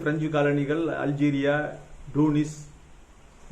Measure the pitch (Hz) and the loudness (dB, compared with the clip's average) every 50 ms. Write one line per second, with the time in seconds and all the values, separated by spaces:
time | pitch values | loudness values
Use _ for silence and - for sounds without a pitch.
0 | - 156 147 156 156 156 151 147 143 143 143 143 143 135 147 160 165 151 139 135 | 0 -2 -2 0 -2 0 0 2 2 2 2 2 0 0 0 0 0 -2 -2 -2
1 | 131 139 147 139 143 147 139 139 139 139 143 147 147 147 - - - - - - | -2 -2 0 2 2 2 2 2 2 2 2 2 0 -2 -6 -10 -14 -18 -18 -18
2 | - - - 143 151 156 147 147 151 151 - - - - - - - - - - | -14 -6 0 2 4 4 4 4 2 0 -4 -12 -16 -18 -18 -20 -20 -20 -20 -20
3 | - - - - - - - - - - | -20 -20 -20 -20 -20 -20 -20 -20 -16 -6